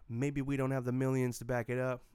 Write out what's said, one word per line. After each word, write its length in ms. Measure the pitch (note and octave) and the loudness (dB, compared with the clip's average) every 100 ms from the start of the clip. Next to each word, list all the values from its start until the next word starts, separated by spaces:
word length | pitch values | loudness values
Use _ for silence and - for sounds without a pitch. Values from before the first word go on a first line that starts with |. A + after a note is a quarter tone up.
| - | -8
maybe 320 | A#2 C#3+ C#3 | -2 0 0
we 160 | C3+ C#3 | 0 0
don't 140 | C3 | 0
have 120 | C3+ | 0
the 80 | B2 | 0
millions 480 | B2+ C3 C3 B2+ A#2+ | 2 2 4 2 0
to 60 | A#2+ | -2
back 240 | B2 A2+ | -2 0
it 100 | B2 | -2
up, 240 | B2+ B2 - | 0 -2 -8